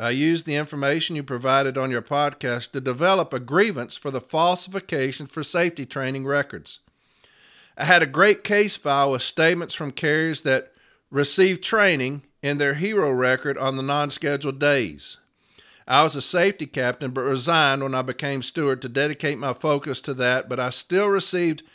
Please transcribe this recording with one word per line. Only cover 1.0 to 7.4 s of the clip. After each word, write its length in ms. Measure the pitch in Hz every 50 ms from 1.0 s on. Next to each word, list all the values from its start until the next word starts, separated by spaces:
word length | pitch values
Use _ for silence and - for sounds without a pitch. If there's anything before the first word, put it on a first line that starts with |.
| 156 - 170
you 80 | 147
provided 540 | 143 135 131 123 127 131 135 139 139 135 127
on 140 | 135 131 131
your 100 | 123 120
podcast 720 | - - 143 143 147 143 139 - - 127 120 120 117 -
to 80 | - 139
develop 540 | 131 131 123 131 160 185 196 190 160 - 139
a 40 | 123
grievance 580 | 123 120 143 175 214 226 180 127 120 113 - -
for 120 | - 143
the 100 | 131 127
falsification 1040 | - - - 156 170 180 180 180 - 185 190 196 185 - 170 143 131 139 131 - 147
for 160 | 135 - 160
safety 420 | 147 - - 170 175 175 170 147 131
training 400 | - - 139 131 131 135 135 131
records. 540 | 135 143 143 - - - 85 - - - - _ _ _ _ _ _ _ _ _ _ _ _